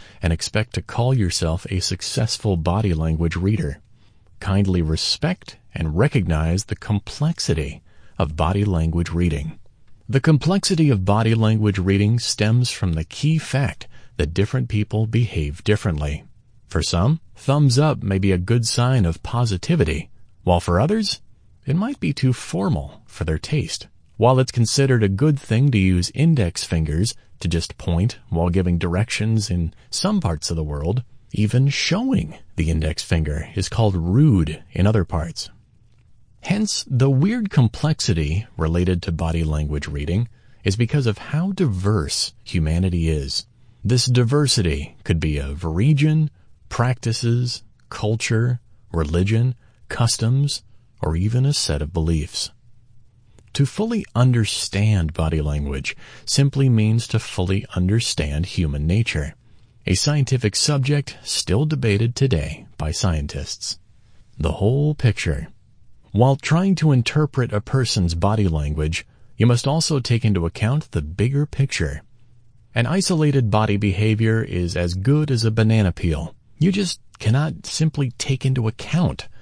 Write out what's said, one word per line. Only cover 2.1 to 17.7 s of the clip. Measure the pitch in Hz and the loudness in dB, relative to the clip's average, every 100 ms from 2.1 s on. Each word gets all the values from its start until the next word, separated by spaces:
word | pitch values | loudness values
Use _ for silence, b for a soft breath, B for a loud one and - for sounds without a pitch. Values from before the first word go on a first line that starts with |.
| - 113 - 107 87 | -4 -2 -2 -2 0
body | 82 92 104 | 0 0 0
language | 80 80 80 82 85 | 0 0 0 0 0
reader. | 95 107 78 71 - b b b b - | 0 0 -4 -8 -16 b b b b -10
Kindly | 98 98 98 90 | -2 0 2 2
respect | 78 80 - - 165 185 - - - | 0 0 -2 -2 -4 -4 -10 -20 -14
and | - 80 78 | -6 -4 0
recognize | 143 123 90 78 80 90 - | 2 2 0 0 0 0 -2
the | - | -8
complexity | - 101 - - 151 165 - 78 69 - b b b b | -2 -2 -4 -4 -2 -2 -2 -2 -4 -10 b b b b
of | 80 78 | -4 0
body | 80 101 104 | 0 2 0
language | 85 80 85 85 | 2 0 0 -2
reading. | 85 87 73 73 - - - - - - | 0 0 0 -6 -12 -18 -20 -20 -18 -4
The | 135 | 0
complexity | - 151 156 196 - 170 151 | 4 4 2 0 2 2 4
of | 104 92 | 4 2
body | 104 113 | 2 4
language | 113 110 110 104 98 | 4 4 4 2 2
reading | 92 98 104 120 | 2 4 4 2
stems | - - 107 120 123 | -2 -2 2 2 0
from | - 92 | -2 -2
the | 80 82 | -2 -4
key | - 151 160 | -4 0 0
fact | - 135 120 - - b b - | -2 -2 -2 -4 -14 b b -4
that | 76 | -2
different | 85 101 127 120 | 0 0 0 -2
people | 107 107 107 110 | -2 -2 -2 0
behave | 117 117 85 73 71 | 0 0 -2 -4 -4
differently. | - 104 101 76 73 76 - - - - - | 0 0 0 -2 -2 -4 -10 -20 -20 -20 -6
For | 85 | -4
some, | - 85 107 160 - - | 0 2 2 0 -4 -8
thumbs | - 143 143 | -2 2 4